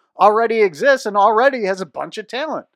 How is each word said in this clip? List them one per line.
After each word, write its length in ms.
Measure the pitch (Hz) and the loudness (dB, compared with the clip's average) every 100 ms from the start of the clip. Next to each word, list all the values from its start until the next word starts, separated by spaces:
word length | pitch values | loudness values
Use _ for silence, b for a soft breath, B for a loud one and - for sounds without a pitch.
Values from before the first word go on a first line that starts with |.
| _ - | _ 2
already 420 | 196 214 226 226 | 2 4 0 2
exists 440 | 202 147 254 262 220 | 0 0 0 0 0
and 100 | 202 | 2
already 500 | 202 220 269 262 190 | 2 4 2 0 -4
has 140 | 190 | -6
a 60 | 175 | -8
bunch 320 | 135 151 220 | -10 -12 -12
of 100 | 202 | -10
talent. 380 | 240 302 190 - | -8 -8 -10 -12